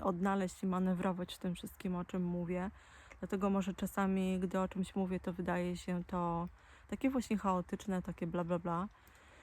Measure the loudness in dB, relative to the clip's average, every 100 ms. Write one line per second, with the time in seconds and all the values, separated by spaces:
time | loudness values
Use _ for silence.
0 | 0 2 2 2 0 0 0 4 4 4
1 | 2 0 -4 -4 -4 -4 -6 -6 -4 -2
2 | -2 0 0 0 0 -2 -2 -8 -20 -20
3 | -20 -10 -4 0 4 4 2 -2 -2 2
4 | 2 4 2 2 0 0 0 -2 -2 0
5 | 0 0 -4 -4 0 0 0 -2 -2 -4
6 | -2 -2 0 0 -4 -8 -20 -20 -10 0
7 | 2 2 0 0 2 2 0 -6 -2 -2
8 | -2 -4 -2 0 0 0 0 -2 -2 -8
9 | -20 -20 -20 -20